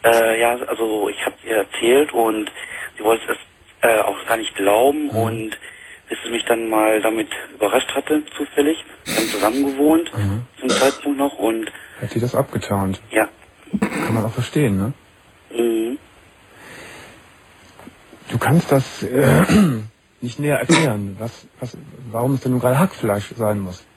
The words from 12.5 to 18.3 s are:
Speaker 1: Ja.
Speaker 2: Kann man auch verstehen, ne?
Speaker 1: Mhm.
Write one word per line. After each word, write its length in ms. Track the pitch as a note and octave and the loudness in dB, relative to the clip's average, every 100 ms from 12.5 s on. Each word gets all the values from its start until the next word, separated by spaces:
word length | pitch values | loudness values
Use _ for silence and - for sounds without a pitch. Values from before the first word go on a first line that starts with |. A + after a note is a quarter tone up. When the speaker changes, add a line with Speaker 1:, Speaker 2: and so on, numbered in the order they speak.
| A2 - G2+ F#2+ F#2+ - | -4 -2 -2 -2 -4 -4
Speaker 1:
Ja. 180 | G#2+ A2 - - _ - G#3 | -2 -2 -4 -20 _ -6 -4
Speaker 2:
Kann 340 | - - - | -2 -4 -2
man 100 | A2+ | -2
auch 80 | G#2+ | -2
verstehen, 440 | - B2+ - C#3 G2 | -4 -2 0 2 2
ne? 160 | G#2 C#3+ _ _ _ _ _ A#2 | -2 -6 _ _ _ _ _ -2
Speaker 1:
Mhm. 420 | A#2 A2+ A2+ C4 - - _ _ _ - - - - - - - - - _ _ - - - - - - - | 0 0 -2 -6 -12 -20 _ _ _ -20 -20 -20 -20 -20 -20 -20 -20 -20 _ _ -20 -20 -20 -20 -20 -20 -6